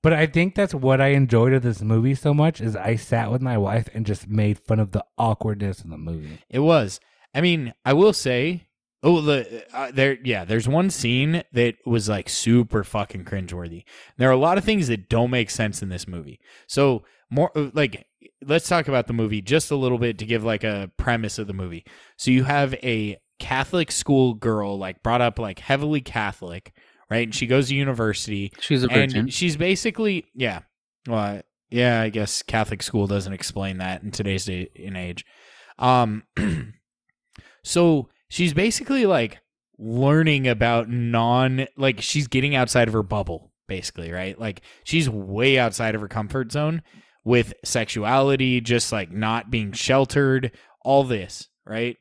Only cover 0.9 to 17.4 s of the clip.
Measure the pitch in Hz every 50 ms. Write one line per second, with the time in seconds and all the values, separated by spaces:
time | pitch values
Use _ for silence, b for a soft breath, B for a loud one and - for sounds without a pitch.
0.9 | 131 131 135 139 139 139 139 120 117 117 117 127 131 135 123 123 110 95 101 107
1.9 | 113 113 117 131 139 131 - 151 147 147 151 160 160 - 110 113 107 104 - 107
2.9 | 117 110 - - - 117 117 - 113 123 131 131 123 110 101 98 110 117 110 -
3.9 | - 113 113 101 104 - - - 107 107 107 104 104 - _ - 113 107 107 98
4.9 | 87 104 - _ _ - 117 113 107 - - 110 107 101 101 98 92 - - 80
5.9 | 82 78 78 80 85 80 76 76 78 - _ _ - 127 147 160 170 156 117 95
6.9 | 90 - b b b b b b _ 139 165 180 170 160 139 117 110 _ _ 131
7.9 | 139 151 190 214 202 - - 135 127 123 131 160 180 175 _ _ _ _ _ _
8.9 | _ _ - 147 175 165 151 147 147 135 117 - 113 113 - _ - 123 135 127
9.9 | 131 131 135 139 139 120 131 127 113 98 87 87 107 117 113 120 139 160 185 196
10.9 | 180 - - 117 120 127 135 151 165 170 - _ - 120 120 120 113 _ _ 127
11.9 | 117 117 101 104 107 98 85 - - - - 113 117 123 117 104 - 110 98 -
12.9 | - 110 101 - - 95 87 - - 98 92 87 90 87 87 82 85 87 - B
13.9 | B B B B B B 120 131 131 127 143 165 180 202 - 214 220 202 170 127
14.9 | 117 104 92 _ - 113 120 123 127 123 113 101 - - 113 107 101 - - 95
15.9 | 90 87 - - 90 87 78 71 62 _ b b b b b b - 139 139 139
16.9 | 127 107 b b b b b b - 135